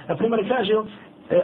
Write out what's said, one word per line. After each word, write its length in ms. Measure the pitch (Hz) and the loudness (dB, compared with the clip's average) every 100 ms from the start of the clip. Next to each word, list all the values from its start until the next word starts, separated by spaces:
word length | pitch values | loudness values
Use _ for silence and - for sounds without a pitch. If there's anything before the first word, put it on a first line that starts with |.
| - | -6
Na 80 | 160 | -2
primjer, 320 | 226 226 202 | 0 0 0
kaže, 260 | 247 202 214 214 - - - - | 0 0 0 -2 -12 -20 -14 0
e, 120 | 175 | 2